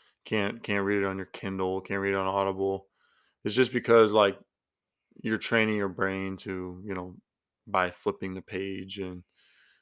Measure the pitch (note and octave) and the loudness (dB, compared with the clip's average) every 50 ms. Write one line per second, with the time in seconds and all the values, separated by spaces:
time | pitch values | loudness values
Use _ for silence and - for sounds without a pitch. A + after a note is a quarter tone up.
0 | _ _ _ _ _ - A2+ G#2+ G2+ G#2 A#2+ A#3 - - G2+ G2+ G2 G2+ G#2 G2+ | _ _ _ _ _ -2 -2 0 0 -2 -4 -6 -4 -2 0 2 2 2 2 2
1 | G2 G2 F#2+ G2 F#2 - - - - G2 G2 F#2+ F#2 F#2 F#2+ F#2+ F#2 - G2 G2 | 0 0 -2 -4 -8 -10 -12 -8 -6 -6 -2 -2 0 0 -2 -2 -4 -4 -4 -2
2 | G2 G2 G2 G2 F#2+ F#2+ G2 G2 F#2+ G2 F#2+ F#2+ G2 G2 G2 F#2+ - _ _ _ | 0 0 0 0 0 0 0 0 0 0 0 0 -2 -2 -2 -4 -8 _ _ _
3 | _ _ _ _ _ _ _ _ - A2 G2+ B2 B2 B2 - A#2 - B2 A#2 A2+ | _ _ _ _ _ _ _ _ -6 0 2 2 2 2 2 -2 4 6 8 8
4 | A2 G2+ G#2+ G#2+ G2+ G2 G2 - - _ _ _ _ _ _ _ _ _ _ _ | 8 8 8 6 6 6 2 -2 -10 _ _ _ _ _ _ _ _ _ _ _
5 | _ _ _ - - A2+ A2 G#2 - - A#2 A2+ A2 A2 G#2+ G#2 G2+ F#2+ F2 - | _ _ _ -8 -4 -2 -2 -2 0 0 2 2 2 2 2 0 -2 -2 -2 -2
6 | G2 F#2+ F#2+ F#2+ F#2+ F#2+ F#2+ F#2 - G#2 F#2 F#2 F2+ F2+ F2+ F2+ G2+ G#2 F#2 F#2 | -2 -2 -2 -2 -4 -6 -6 -8 -8 -8 -6 -6 -6 -8 -10 -10 -10 -8 -8 -8
7 | F2+ F#2 F2 - _ _ _ _ _ _ _ _ _ G#2 G2+ F#2 F2+ F2+ - - | -8 -10 -14 -18 _ _ _ _ _ _ _ _ _ -2 0 2 2 0 -2 -2
8 | - G#2 G2 - G2 F#2 F#2 F#2+ - - G#2 F#2 G2 G2 F#2+ F#2+ F#2+ F#2+ G2 G2+ | -2 -2 -2 -2 -6 -6 -6 -8 -10 -8 -8 -6 -6 -6 -8 -10 -10 -12 -10 -8
9 | F#2 F#2 F2+ F2+ - _ _ _ _ _ _ _ _ _ _ _ | -8 -8 -10 -12 -16 _ _ _ _ _ _ _ _ _ _ _